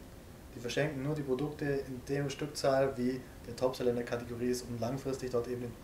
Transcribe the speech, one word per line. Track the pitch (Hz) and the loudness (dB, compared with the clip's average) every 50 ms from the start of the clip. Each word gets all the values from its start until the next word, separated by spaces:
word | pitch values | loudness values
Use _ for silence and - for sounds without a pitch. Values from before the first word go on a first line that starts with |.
| - - - - - - - - - - - | -12 -14 -16 -16 -16 -16 -16 -16 -16 -14 -10
Die | 117 | -8
verschenken | 113 120 - 139 143 156 143 131 | -6 0 2 2 2 2 0 0
nur | 131 147 156 | 0 0 0
die | 147 | 0
Produkte | 139 135 127 135 147 147 - - 151 | 0 2 2 2 2 0 -2 0 0
in | 143 139 139 135 131 131 120 - | 2 2 0 0 -4 -6 -8 -4
der | - 139 139 143 139 | -2 0 0 0 0
Stückzahl, | - - 156 147 - - - 139 135 135 135 135 135 123 | -2 -2 -4 -4 -2 2 4 6 6 6 6 4 4 2
wie | 123 127 131 131 - - - - - | 2 2 2 0 -4 -10 -14 -12 -12
der | - 113 | -10 -2
Topseller | - 127 127 131 - 127 123 | 2 2 2 2 4 4 4
in | 120 | 4
der | 120 117 | 4 0
Kategorie | - 123 120 120 120 120 113 123 123 | 0 -2 -2 -2 -4 -4 0 2 2
ist, | 123 123 - 113 | 2 2 0 -4
um | 120 117 | -2 -2
langfristig | 117 120 135 135 - 139 131 - 131 123 | 0 0 0 0 0 -2 -2 -2 -2 0
dort | 123 120 120 123 | 0 0 2 0
eben | 123 123 | -2 -4
den | 123 117 113 - | -4 -6 -8 -10